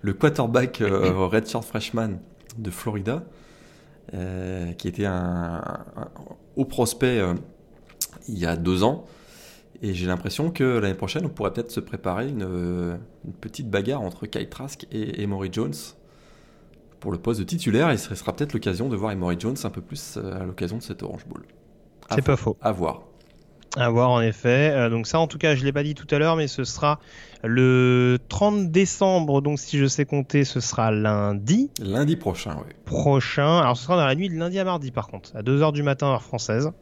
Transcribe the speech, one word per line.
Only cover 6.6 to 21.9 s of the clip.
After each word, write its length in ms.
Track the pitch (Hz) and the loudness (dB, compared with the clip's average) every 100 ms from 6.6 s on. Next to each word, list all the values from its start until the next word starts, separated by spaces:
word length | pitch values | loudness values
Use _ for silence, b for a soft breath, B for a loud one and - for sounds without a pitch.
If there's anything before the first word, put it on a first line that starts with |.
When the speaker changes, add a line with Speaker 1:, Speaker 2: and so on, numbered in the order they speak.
| 135 | -4
Speaker 1:
prospect, 520 | - 113 - 127 120 | 0 0 2 2 2
euh, 140 | 92 87 - - - - - - - - - | 2 -2 -6 -20 -20 -20 -20 -10 -10 -10 -12
il 100 | 104 | -4
y 80 | 85 | -2
a 100 | 85 | 0
deux 280 | 85 92 | 0 4
ans, 220 | 107 160 B B B B B B B - | 2 0 B B B B B B B -8
et 120 | 104 | -6
j'ai 140 | 90 90 | -2 -2
l'impression 440 | 90 95 - 160 | -2 -4 -4 -4
que 120 | 170 127 120 | 2 2 2
l'année 160 | 101 | 0
prochaine, 320 | 92 95 151 165 | -2 -4 -4 -4
on 40 | |
pourrait 240 | - 101 | -2 -4
peut-être 180 | 107 117 | -4 -6
se 80 | - | -6
préparer 480 | - 104 95 90 131 | -8 -8 -4 -4 -4
une, 160 | 131 | -4
euh, 540 | 95 90 87 90 87 87 113 - - | -4 -2 -2 -2 -4 -6 -12 -16 -16
une 80 | |
petite 360 | - 113 - 123 | -14 -14 -10 -4
bagarre 320 | 101 101 139 | -2 -2 -2
entre 240 | 98 90 - | -4 -8 -8
Kyle 220 | 113 107 | -6 -8
Trask 360 | - 135 - - | -10 -14 -14 -10
et 300 | 110 107 - | -6 -6 -4
Emory 260 | 101 98 95 | -4 -4 -4
Jones 220 | 98 131 147 - - b b b b b b b - - - | -4 -4 -6 -12 -20 b b b b b b b -20 -20 -12
pour 120 | - | -6
le 60 | 87 | -4
poste 220 | 113 113 | -2 -2
de 60 | 95 | -2
titulaire, 440 | 170 - 107 165 | -2 2 2 4
et 60 | 117 | 2
ce 160 | - | -2
sera 220 | 92 - - | -8 -6 -4
peut-être 180 | 147 | -4
l'occasion 360 | 117 - 90 131 | -2 -2 -2 -2
de 60 | 107 | -2
voir 160 | 107 | -2
Emory 240 | 95 87 87 | -2 -2 0
Jones 160 | 110 135 | -2 -4
un 60 | 110 | -6
peu 120 | 92 | -8
plus, 360 | 90 143 - - | -12 -12 -10 -10
euh, 240 | 101 92 | -8 -8
à 20 | 92 | -8
l'occasion 320 | 90 87 110 | -6 -6 -6
de 40 | |
cette 200 | - 95 | -8 -10
Orange 240 | 98 92 - | -10 -10 -12
Bowl. 160 | - - - - - - | -16 -16 -20 -20 -20 -20